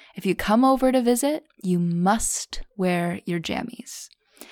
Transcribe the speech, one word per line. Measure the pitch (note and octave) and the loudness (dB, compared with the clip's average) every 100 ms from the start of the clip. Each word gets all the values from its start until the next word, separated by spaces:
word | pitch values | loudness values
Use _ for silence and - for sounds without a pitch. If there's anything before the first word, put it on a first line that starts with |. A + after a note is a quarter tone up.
| - - | -20 -6
If | F#3+ | -4
you | F3 | -2
come | - A3+ | 2 4
over | C4+ C4 C4 | 4 4 4
to | B3+ | 4
visit, | A#3 A#3+ C#4+ D#4 _ _ | 2 2 0 -2 _ _
you | F#3 F3 | -2 0
must | F3 E3+ F#3 A3+ - - - - - G3+ | 0 0 2 2 0 -4 -8 -10 -10 -4
wear | F3+ F3 F3 F#3+ - | -2 0 -2 -6 -6
your | E3+ | -6
jammies. | D#3+ - - - - - - _ _ - - | -4 -6 -8 -12 -16 -16 -18 _ _ -20 -20